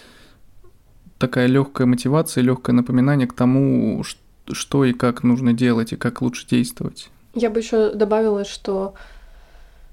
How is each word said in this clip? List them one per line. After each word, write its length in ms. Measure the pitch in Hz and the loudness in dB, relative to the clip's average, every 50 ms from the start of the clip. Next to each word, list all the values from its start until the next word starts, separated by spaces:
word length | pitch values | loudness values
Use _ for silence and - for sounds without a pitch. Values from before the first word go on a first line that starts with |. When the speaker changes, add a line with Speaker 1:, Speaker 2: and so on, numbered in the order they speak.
| - - - - - - - _ - - - - - - - - _ _ - - - - - - | -20 -20 -20 -20 -20 -20 -20 _ -20 -20 -20 -20 -20 -20 -20 -20 _ _ -20 -20 -20 -20 -8 -4
Speaker 1:
такая 300 | - 123 - 127 123 123 | -4 -2 0 2 2 4
лёгкая 400 | 127 139 139 139 - - 131 123 | 4 4 2 0 0 0 2 2
мотивация, 560 | 123 123 - 131 139 156 165 - - 127 123 | 2 2 0 0 0 0 0 0 0 0 2
лёгкое 320 | 123 127 123 - - 123 | 2 2 0 0 0 2
напоминание 520 | 123 123 123 135 127 127 139 147 139 127 123 | 2 2 2 2 2 2 2 2 2 0 -2
к 60 | - | -2
тому, 720 | - 127 123 127 135 139 135 131 123 110 107 - - - | 0 0 2 2 4 2 2 2 2 0 0 -2 -2 -6
ш-, 140 | - - - _ _ _ _ _ - | -8 -12 -16 _ _ _ _ _ -12
что 340 | - - - - - 139 135 | -10 -10 -6 -2 0 2 2
и 80 | 127 120 | 2 2
как 300 | 120 - 123 120 - - | 0 0 -2 0 0 2
нужно 280 | 123 120 127 131 120 | 2 2 2 2 0
делать, 420 | 117 117 127 123 117 113 113 - - | 2 2 2 2 2 2 0 -4 -4
и 20 | |
как 260 | - - 120 120 - | -4 -4 -4 -4 -4
лучше 240 | 127 123 120 - - - | -4 -4 -4 -6 -6 -2
действовать. 600 | 131 120 120 - - - - - - - - - - - - - - | 0 0 0 -2 -4 -8 -10 -10 -10 -12 -18 -20 -20 -20 -20 -12 -6
Speaker 2:
Я 160 | 233 240 226 | -2 -2 -2
бы 100 | 214 226 | -2 -2
ещё 320 | 226 - 233 220 220 208 - | -4 -2 0 0 0 0 0
добавила, 500 | 208 214 202 214 220 220 220 208 202 202 | 0 0 0 2 2 2 2 0 -2 -4
что, 480 | 202 - - - - 196 196 190 190 - - - - - - - - - - - - - - - - - - - - | -6 -10 -10 -8 -6 -4 -4 -4 -6 -10 -14 -20 -20 -20 -20 -20 -20 -20 -20 -20 -20 -20 -20 -20 -20 -20 -20 -20 -20